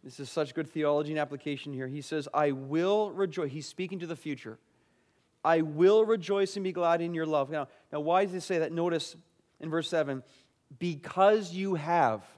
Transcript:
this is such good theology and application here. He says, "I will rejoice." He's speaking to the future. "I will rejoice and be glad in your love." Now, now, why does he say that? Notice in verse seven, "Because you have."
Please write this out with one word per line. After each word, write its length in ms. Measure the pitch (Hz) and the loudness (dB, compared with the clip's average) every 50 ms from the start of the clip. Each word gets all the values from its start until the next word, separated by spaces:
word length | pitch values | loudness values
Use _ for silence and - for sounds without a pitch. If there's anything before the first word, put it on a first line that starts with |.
| - | -20
this 160 | 131 123 - | -18 -14 -14
is 100 | 139 123 | -14 -6
such 240 | - 170 151 127 - | -4 -4 -4 -2 -4
good 160 | 165 156 156 | -8 -8 -6
theology 420 | - 160 151 147 147 147 156 147 | -4 -2 0 2 0 0 0 -2
and 80 | 156 151 | -2 -4
application 540 | 147 139 143 135 - 151 143 135 - 147 139 | -4 -4 -6 -10 -6 -8 -8 -6 -8 -10 -8
here. 140 | 127 131 | -8 -8
He 140 | 127 135 147 | -8 -8 -10
says, 260 | 139 - 156 156 135 143 - | -8 -6 -6 -6 -6 -2 0
"I 180 | 147 151 147 | 0 2 2
will 600 | 139 135 135 135 151 160 175 190 208 214 214 202 | 0 -2 -4 -2 -2 0 2 2 2 2 0 -2
rejoice." 400 | - 185 196 180 151 180 160 139 | -2 -2 -2 -2 -2 -4 -6 -4
He's 160 | 131 156 147 | -6 -8 -12
speaking 320 | - - - 185 170 196 180 | -12 -8 -8 -8 -6 -6 -8
to 80 | 175 | -8
the 80 | 160 165 | -8 -10
future. 440 | - - 156 143 123 - 113 113 - _ _ _ _ _ _ _ _ _ _ _ _ _ _ _ _ - | -8 -6 -8 -8 -8 -10 -16 -16 -16 _ _ _ _ _ _ _ _ _ _ _ _ _ _ _ _ 2
"I 180 | 156 165 165 | 4 4 4
will 440 | 160 156 147 151 180 190 208 220 220 | 4 0 4 6 8 8 8 8 6
rejoice 500 | 214 226 202 165 180 202 196 196 190 196 | 4 2 0 0 0 2 2 2 0 0
and 80 | 202 190 | -4 -4
be 80 | 190 | -2
glad 300 | 170 180 170 165 170 170 | -2 2 2 4 4 2
in 120 | 170 170 170 | 2 -2 -2
your 120 | 160 160 | -2 -2
love." 240 | 156 156 147 139 135 | 2 2 0 0 0
Now, 180 | 160 151 135 - - _ _ _ | -2 -6 -6 -6 -10 _ _ _
now, 80 | - 151 | -6 -4
why 260 | 147 160 170 185 202 | 0 2 4 4 2
does 80 | 190 180 | 2 -2
he 60 | 180 | -8
say 200 | 160 - 185 165 | -4 -2 0 0
that? 120 | 160 - | 0 -2
Notice 440 | 160 165 170 175 170 160 156 - - - _ _ _ _ _ _ _ _ | -2 -2 0 0 0 -2 -4 -6 -12 -20 _ _ _ _ _ _ _ _
in 100 | 151 160 | -8 -4
verse 200 | 156 165 156 - | -2 -2 -2 0
seven, 340 | 175 160 151 139 135 131 127 _ _ _ _ _ _ _ _ _ 139 | 0 0 0 0 -4 -6 -8 _ _ _ _ _ _ _ _ _ -10
"Because 720 | - 170 175 160 143 - - - 185 190 202 214 220 202 170 170 | -6 -4 -4 -4 -6 -10 -8 2 4 6 6 6 4 0 -4 -6
you 220 | 190 190 196 185 | -4 -2 -2 -2
have." 480 | 160 143 160 175 170 147 117 110 104 - - - | -2 -2 0 2 4 4 4 2 -2 -8 -16 -20